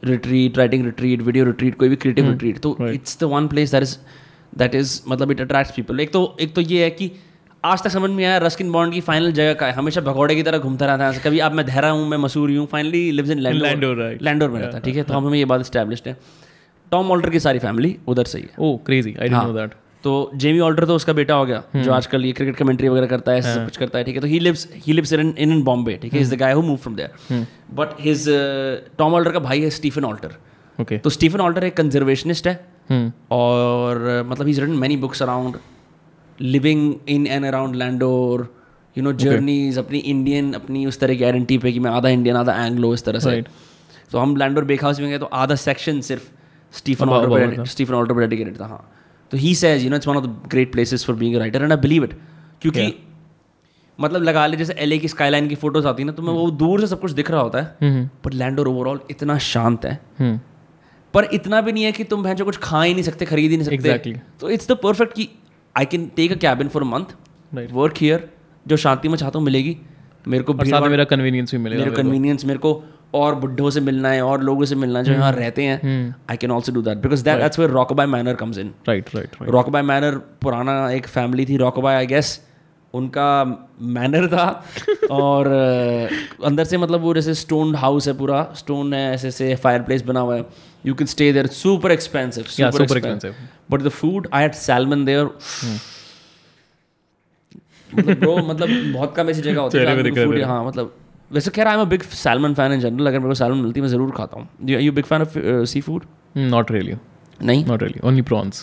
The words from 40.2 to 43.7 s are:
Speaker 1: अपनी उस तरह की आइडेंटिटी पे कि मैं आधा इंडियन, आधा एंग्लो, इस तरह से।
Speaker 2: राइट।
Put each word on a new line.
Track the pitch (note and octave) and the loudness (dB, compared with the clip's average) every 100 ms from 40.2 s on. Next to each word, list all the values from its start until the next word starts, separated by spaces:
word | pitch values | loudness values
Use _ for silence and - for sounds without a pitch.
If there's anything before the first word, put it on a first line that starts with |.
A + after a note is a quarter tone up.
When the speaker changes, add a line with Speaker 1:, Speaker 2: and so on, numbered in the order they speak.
| C3+ C#3+ C#3+ | 0 0 -2
Speaker 1:
अपनी | A2+ - C3+ C3+ | -6 -8 -4 -4
उस | B2 | 0
तरह | C3 | 0
की | B2+ | 2
आइडेंटिटी | B2 B2 B2 C3 | 2 2 2 0
पे | B2 | 2
कि | B2 | 0
मैं | B2 | 0
आधा | A#2 B2+ | 2 2
इंडियन, | B2+ A#2+ A#2+ | 4 4 2
आधा | A#2+ A2+ A#2 | 2 0 0
एंग्लो, | A#2+ A#2 | 0 2
इस | A#2+ | 0
तरह | A#2 A2 | -2 -2
से। | C#3 | 0
Speaker 2:
राइट। | A#2 A#2+ - - | 0 -4 -14 -20